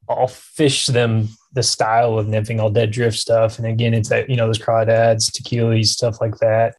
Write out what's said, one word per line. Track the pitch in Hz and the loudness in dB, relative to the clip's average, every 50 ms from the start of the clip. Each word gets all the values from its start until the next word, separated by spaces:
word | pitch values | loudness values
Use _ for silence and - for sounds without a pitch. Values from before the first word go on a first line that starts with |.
| _ - | _ -6
I'll | 120 117 127 | -2 -2 -2
fish | 127 - - - - - - 156 139 139 - - | -2 -4 -8 -20 -8 -2 0 2 2 2 0 -2
them | - 120 120 120 117 110 110 110 110 - - _ _ - | 0 2 2 2 2 2 0 0 -2 -6 -12 _ _ -4
the | 131 113 | -2 -2
style | - - - 120 110 113 117 120 117 110 | -2 -2 -2 0 2 2 2 2 2 0
of | 110 104 | 0 -2
nymphing. | 107 107 110 107 117 113 110 | -2 -2 -2 -2 -2 -2 -2
I'll | 107 110 | -2 0
dead | 104 117 113 110 | 0 0 0 0
drift | 107 123 120 113 107 - | 0 -2 -2 -2 -2 -2
stuff. | - - 117 113 113 110 - - | -2 0 2 2 2 0 -2 -4
And | 113 | -6
again, | 113 113 113 117 117 117 | -4 -2 0 0 0 0
it's | 113 107 - | 0 0 0
that, | 117 113 113 | -2 -2 -2
you | - 127 | -2 0
know, | 120 113 | 0 0
those | 113 110 | 0 -2
crawdads, | 110 - 120 113 113 110 113 113 113 117 113 110 107 - - | -2 -2 0 0 2 2 4 4 4 4 4 2 2 0 -4
tequilas, | - - - - 123 117 113 113 113 113 110 | -6 -8 -8 -6 -2 0 0 2 2 2 0
stuff | 104 - - 120 117 107 - | 0 -2 -2 -2 -4 -2 -2
like | 117 110 107 - | -4 -4 -2 0
that. | 113 110 110 113 113 113 - | 0 2 2 2 0 0 -2